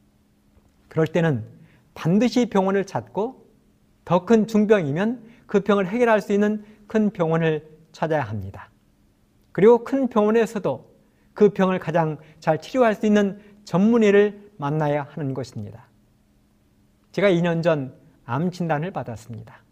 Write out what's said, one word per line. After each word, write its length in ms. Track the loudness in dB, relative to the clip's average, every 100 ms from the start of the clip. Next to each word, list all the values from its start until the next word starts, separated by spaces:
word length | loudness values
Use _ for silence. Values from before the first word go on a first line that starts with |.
| _ _ _ _ _ _ _ _ _
그럴 180 | -2 -2
때는 400 | 0 0 0 -6 -18 -20 _ _
반드시 540 | -6 0 2 2 0 0
병원을 360 | 0 0 -2 -2
찾고 600 | -6 -8 -6 -6 -8 _ _ _ _ _ _ -2
더 200 | -2 2
큰 220 | 2 2
중병이면 760 | 0 2 2 0 -2 -4 -6 -12 -20 -4
그 140 | -2
병을 280 | 0 0 -2
해결할 340 | 0 2 2
수 120 | 0
있는 300 | 0 0 -2 -10 -20 -6
큰 220 | -2 0
병원을 600 | 0 -2 0 0 -2 -6 -20 _
찾아야 320 | -8 -4 -2
합니다. 480 | -4 -8 -10 -14 -20 _ _ _ _ _ _ _ _
그리고 320 | 2 4 4
큰 240 | 2 -4 -2
병원에서도 800 | 0 2 2 0 -4 -6 -6 -12 _ _ _ _
그 160 | 2 2
병을 280 | 4 0 -2
가장 400 | 2 2 2 -4 -14 -8
잘 200 | -2 -2
치료할 360 | -2 0 2 2
수 100 | 2
있는 340 | 2 2 -4 -16 -20
전문의를 880 | -4 0 2 4 4 6 4 0 -18 -10
만나야 460 | -4 -2 0 -2
하는 320 | -4 -8 -8 -6
것입니다. 520 | -10 -12 -14 -16 -20 _ _ _ _ _ _ _ _ _ _ _ _
제가 180 | -2 2
이 120 | 2
년 180 | 0 0
전 320 | 0 -2 -4 -12 _ _ -8
암 240 | -6 -4
진단을 400 | -4 -4 -4 -6
받았습니다. 720 | -10 -10 -14 -14 -18 -18 -20 _